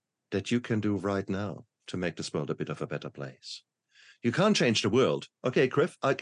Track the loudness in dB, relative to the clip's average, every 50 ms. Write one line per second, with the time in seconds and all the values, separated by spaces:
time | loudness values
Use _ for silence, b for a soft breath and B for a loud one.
0 | _ _ _ _ _ -4 -4 -4 -2 0 0 0 0 0 -2 0 0 0 0 0
1 | 0 0 0 -2 -2 -2 -4 -4 -4 -4 -6 -10 -12 _ _ _ _ -8 -6 -4
2 | -2 -2 -4 -4 -8 -6 -4 -4 -2 -2 -2 -4 -4 -6 -6 -6 -6 -6 -6 -8
3 | -8 -10 -12 -10 -12 -12 -12 _ -18 -16 -16 -16 -18 _ _ _ _ _ b b
4 | b b b b b -2 2 2 4 4 4 4 4 2 2 2 2 2 4 4
5 | 4 4 2 0 -2 -8 _ _ -4 0 2 4 4 4 4 2 0 0 0 -2
6 | 0 0 0 2